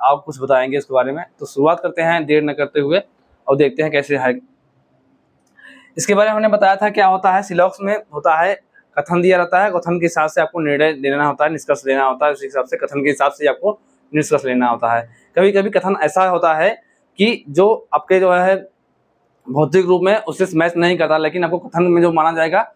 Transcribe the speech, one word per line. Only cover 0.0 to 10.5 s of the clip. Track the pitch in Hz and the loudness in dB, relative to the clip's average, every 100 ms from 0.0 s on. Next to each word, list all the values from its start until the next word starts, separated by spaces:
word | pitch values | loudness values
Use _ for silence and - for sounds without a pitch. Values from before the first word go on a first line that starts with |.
आप | 123 143 156 | 0 0 -4
कुछ | 135 | -8
बताएंगे | 135 131 131 139 | 0 0 0 -4
इसके | 139 | -2
बारे | 131 127 | 0 0
में। | 151 - _ | -4 -12 _
तो | 143 | -10
शुरुआत | 139 151 170 | 0 0 0
करते | 175 170 | -2 -2
हैं | 165 170 147 | 0 0 0
देर | 151 | 0
न | 151 | 0
करते | 143 139 151 | -2 -4 -2
हुए | 143 185 - _ _ _ - | 0 -2 -4 _ _ _ -2
और | 139 | 0
देखते | 143 131 | 0 0
हैं | 156 | -2
कैसे | 147 139 139 | -2 -2 -2
है। | 127 127 - _ _ _ _ _ _ _ _ _ _ _ - - _ - | -2 -4 -8 _ _ _ _ _ _ _ _ _ _ _ -20 -20 _ -8
इसके | - | 0
बारे | 196 214 | 2 2
में | 214 | 2
हमने | 220 | 2
बताया | 208 196 196 | 2 2 2
था | 208 | 0
क्या | 208 190 | 2 2
होता | 185 190 | 2 2
है। | 190 | 0
सिलॉक्स | 202 175 185 185 | 0 0 0 0
में | 196 208 - | -4 -4 -6
होता | 147 160 160 | -4 0 2
है | 180 196 _ _ _ - | 0 -2 _ _ _ -8
कथन | 156 175 | -2 0
दिया | 180 180 | 2 2
रहता | 175 180 | 2 0
है, | 208 | 0
कथन | 180 170 175 | -2 -4 -2
के | |
हिसाब | 165 165 156 | -2 0 -2
से | 175 | 0
आपको | 156 | -2